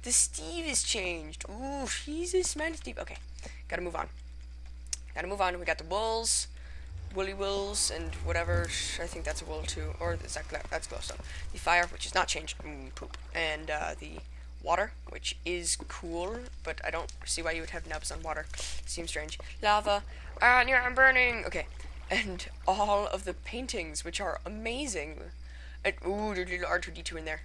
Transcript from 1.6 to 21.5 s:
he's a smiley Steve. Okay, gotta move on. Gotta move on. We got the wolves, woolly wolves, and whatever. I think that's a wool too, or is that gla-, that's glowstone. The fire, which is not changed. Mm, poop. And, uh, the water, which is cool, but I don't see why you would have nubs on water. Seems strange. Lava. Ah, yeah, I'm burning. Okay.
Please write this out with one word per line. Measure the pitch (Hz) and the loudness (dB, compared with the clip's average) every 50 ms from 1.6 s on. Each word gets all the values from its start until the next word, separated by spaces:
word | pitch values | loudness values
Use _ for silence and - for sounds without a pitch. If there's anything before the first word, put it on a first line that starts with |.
| 262 269 277 277 269 - - - - | -6 -4 -4 -2 -2 -2 -2 -4 -4
he's | 294 302 320 349 349 370 | -4 -4 -2 -2 2 4
a | 370 | 4
smiley | 359 - - 294 302 330 330 | 4 4 0 0 -2 -2 -2
Steve. | 311 - - 233 | -4 -8 -8 -8
Okay, | - - - - - - - - - - - - - - | -8 -8 -8 -8 -10 -10 -10 -10 -10 -10 -10 -10 -10 -8
gotta | - - 170 180 | -4 -4 -2 -2
move | 175 165 | -2 -2
on. | 156 - - - - - - - - - - - - - - - - - - - - - - - | -2 -4 -4 -6 -12 -12 -12 -12 -12 -12 -12 -12 -10 -10 -10 -10 -10 -8 -8 -8 -8 -8 -8 -6
Gotta | - 160 | -4 -2
move | 180 202 202 | -2 2 4
on. | 190 180 180 175 | 4 4 4 2
We | 175 | 0
got | 165 160 | 0 0
the | - 160 | 0 0
wolves, | 160 180 208 220 226 226 226 226 220 - - - - - - - - - - - - - - - - - | 0 0 2 2 4 2 2 2 4 2 2 2 -2 -8 -10 -10 -10 -10 -10 -8 -8 -8 -8 -8 -4 -2
woolly | 190 190 190 196 | 0 0 0 0
wolves, | 196 196 196 202 196 196 202 208 202 - - | 0 0 0 2 0 0 0 2 2 2 2
and | - 160 165 160 - - - | 2 -2 -4 -4 -4 -4 -2
whatever. | 165 170 170 170 170 175 170 170 165 - - - - - - | 0 2 2 2 4 4 2 2 2 0 -2 -2 -2 -2 -2
I | 170 | -4
think | 165 - 170 160 | -4 -4 -4 -2
that's | 160 156 - 165 | -2 -2 -2 -4
a | |
wool | 160 156 156 | -6 -6 -4
too, | 156 - - 170 156 - - - | -4 -4 -2 -2 -4 -4 -4 -2
or | 160 170 170 160 - | 0 0 0 -2 -4
is | - - | -6 -6
that | 156 156 | -6 -6
gla-, | - 151 147 - - | -4 -4 -4 -4 -2
that's | 156 160 - | -2 -2 -2
glowstone. | - - - - - - - - - - - - - | -4 -6 -6 -4 -6 -6 -6 -6 -6 -6 -6 -4 -4
The | - - | -4 0
fire, | - 165 170 175 175 175 | 4 6 6 6 6 4
which | - - - | 0 -6 -6
is | - - | 2 4
not | 185 170 | 4 4
changed. | - - 156 156 156 - - - | 4 2 -2 -2 -6 -8 -6 -6
Mm, | 151 151 143 135 127 - | -8 -8 -8 -8 -8 -8
poop. | - 135 123 - - - - - | -10 -10 -10 -10 -10 -10 -6 -2
And, | 165 165 156 151 151 160 156 | -2 0 0 -2 -2 -2 -4
uh, | 151 151 160 160 151 - | -2 -2 -2 -4 -4 -6
the | 151 151 156 160 - - - - - - - - - | -8 -10 -10 -10 -10 -10 -12 -12 -12 -12 -12 -8 2
water, | - 170 - 208 220 - - - - | 2 4 4 4 0 -2 -10 -10 -10
which | - - - - - - - | -10 -4 -4 -4 -4 -2 -2
is | 165 175 175 170 165 - - - | -2 -2 0 2 0 0 0 -2
cool, | - - - - 170 165 170 175 190 226 240 247 - - - - | -8 -8 -6 -6 -4 -2 -2 -2 -2 -4 -6 -6 -8 -10 -6 -4
but | 165 156 - - | -4 -4 -2 -4
I | - | -2
don't | 165 165 165 - - - - | -2 -2 -4 -4 -8 -8 -4
see | - - - 165 | -2 -2 0 2
why | 165 | 0
you | 165 165 | 0 0
would | 160 160 | -2 -4
have | - 170 160 | -6 -6 -6
nubs | 165 156 156 - - | -4 -6 -4 -4 -4
on | - 156 160 | -4 -4 -4
water. | 160 151 156 156 - - - - - - - - | -4 -4 -4 -4 -6 -6 -4 -4 -2 -2 -2 -2
Seems | - - - 165 160 | -4 -4 -4 -4 -4
strange. | - 156 151 151 - - - - - - | -4 -4 -4 -4 -6 -8 -8 -8 -6 2
Lava. | - 208 208 214 208 208 202 202 - - - - - - - - | 6 6 6 8 6 4 4 4 2 -4 -8 -8 -10 -10 0 6
Ah, | - 240 247 254 240 | 8 10 10 10 8
yeah, | 247 269 247 247 | 8 6 6 6
I'm | 247 247 | 4 8
burning. | 254 262 262 254 254 254 247 240 226 - | 10 10 10 12 10 6 6 4 2 -2
Okay. | - | -2